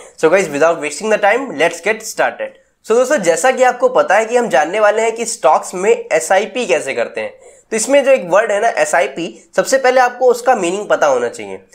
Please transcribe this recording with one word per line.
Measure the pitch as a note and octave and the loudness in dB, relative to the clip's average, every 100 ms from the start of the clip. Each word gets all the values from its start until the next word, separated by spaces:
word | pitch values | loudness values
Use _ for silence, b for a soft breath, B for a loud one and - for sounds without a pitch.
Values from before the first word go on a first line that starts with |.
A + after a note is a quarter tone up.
| B - | B -2
So | D#3+ | 2
guys, | F#3 E3+ | 2 0
without | C#3+ D#3+ D#3+ | 0 0 0
wasting | D3 - G#3+ | -4 -6 -2
the | G#3 | 0
time, | G3+ A#3+ C4+ | 2 0 -2
let's | D3 D#3 - | -2 -2 -2
get | G3+ A3 - | -6 -6 -6
started। | - C3 - G#2+ - b b - | -4 -4 -4 -12 -12 b b -2
So | |
दोस्तों, | A#3 B3+ D4+ | 0 2 0
जैसा | E3+ D#3+ B3+ | 0 0 2
कि | A#3+ | 2
आपको | B3+ B3 B3+ | 2 2 0
पता | G#3+ F#3+ G3 | 2 2 2
है | A3 | 2
कि | A#3+ | 0
हम | A#3 | 2
जानने | E3 D3+ G#3 | 0 0 2
वाले | G#3 G#3+ | 2 2
हैं | A3+ | 0
कि | A3+ A3+ | -4 -8
स्टॉक्स | - D#3+ F3 - | 0 2 2 0
में | F3+ G3 | -4 0
एसआईपी | A#3 - D#3 - G3 G#3 B3 G#3+ | 0 0 -2 2 0 0 -4 -2
कैसे | D#3 C3 | -2 -2
करते | A#2+ A2+ - | -4 -4 -6
हैं। | G#2 - B B - | -8 -10 B B -8
तो | A3 | -6
इसमें | G#3+ C#4 | 2 2
जो | B3+ | 4
एक | C4 F3+ | 0 2
वर्ड | F#3 A3+ | 0 2
है | G3+ | 0
ना | A3+ - | -2 -2
एसआईपी, | D#3 F3 G3+ - E3 - _ - | 0 0 -2 -4 -10 -10 _ -4
सबसे | F3+ C4+ | 0 0
पहले | C4 B3+ | 2 2
आपको | B3 B3 B3+ | 2 2 0
उसका | A#3+ - | 2 0
मीनिंग | A#3 E3+ G3 F#3+ | 0 0 -4 -2
पता | D3+ D3+ | 0 2
होना | B2+ A#2 | 0 -2
चाहिए। | A2+ G2+ F#2+ _ | -8 -12 -14 _